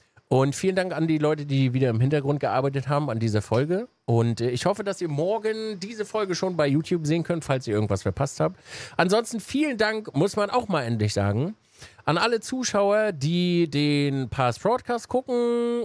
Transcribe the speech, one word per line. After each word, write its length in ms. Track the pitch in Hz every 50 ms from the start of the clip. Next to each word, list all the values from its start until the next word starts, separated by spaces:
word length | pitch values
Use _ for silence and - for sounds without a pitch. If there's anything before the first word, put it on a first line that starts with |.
| _ _ _ _ _ _
Und 260 | - 131 135 139 135
vielen 220 | - - 190 185
Dank 160 | 190 180 185
an 160 | 156 147 165 160
die 100 | 160 151
Leute, 260 | 151 151 156 151 143
die 280 | 147 139 135 135 127
wieder 160 | 123 131 131 123
im 100 | 113 113
Hintergrund 380 | 123 139 151 147 135 139 147 139
gearbeitet 500 | - 117 101 131 135 139 135 139 127 135
haben 220 | 151 143 151 135
an 80 | 113 113
dieser 240 | 113 113 104 107
Folge. 460 | - - 110 120 147 156 180 196 240 - _ _ _
Und, 360 | - 117 117 113 117 113 -
äh, 100 | 117 123
ich 140 | 123 123 -
hoffe, 180 | 175 202 208 208
dass 160 | 202 190 -
ihr 80 | 180 160
morgen 720 | 147 143 160 185 220 220 208 220 220 220 220 220 214 175
diese 240 | 180 214 240 214 208
Folge 320 | 202 - 214 208 190 175
schon 200 | - 185 190 180
bei 120 | 160 151 143
YouTube 360 | 139 156 156 - 185 170 156
sehen 200 | 147 160 170 160
könnt, 200 | - 175 165 -
falls 220 | - 139 131 -
ihr 80 | 117 104
irgendwas 280 | 107 110 95 101 95
verpasst 360 | - 104 90 - 139 - - -
habt. 220 | 156 165 185 - - - - - - - -
Ansonsten 440 | - 170 180 196 226 226 - 233 220
vielen 360 | - - - 277 311 302 254
Dank, 380 | 208 220 214 220 220 214 - -
muss 220 | 139 180 202 -
man 140 | 214 202 196
auch 180 | - 254 226 202
mal 140 | 180 147
endlich 300 | 123 117 117 104 107 104
sagen, 440 | - 101 98 101 101 113 143 190 220 - _ _ _ - - - - - _
an 120 | - 156
alle 240 | 170 165 233 240 220
Zuschauer, 680 | - - 262 262 247 - - 202 202 202 208 214 220 214
die 560 | 180 139 131 151 170 175 180 175 175 170 170 151
den 600 | 139 143 147 147 147 143 143 143 139 135 131 113
Past 340 | - - 127 123 113 -
Broadcast 460 | - 196 240 254 - - 240 233 - -
gucken 720 | - 247 262 - 247 240 240 240 240 240 240 240 240 240